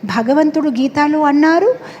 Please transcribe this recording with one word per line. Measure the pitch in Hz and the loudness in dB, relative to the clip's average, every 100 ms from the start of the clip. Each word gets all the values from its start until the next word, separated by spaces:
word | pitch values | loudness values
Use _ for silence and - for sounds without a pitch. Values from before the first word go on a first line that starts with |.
| 208 | -6
భగవంతుడు | 190 226 285 302 302 302 | -4 0 2 2 0 -2
గీతాలో | 233 269 294 294 302 | -2 -2 0 0 2
అన్నారు, | 294 285 311 330 415 508 - - | 2 2 4 2 2 -2 -8 -16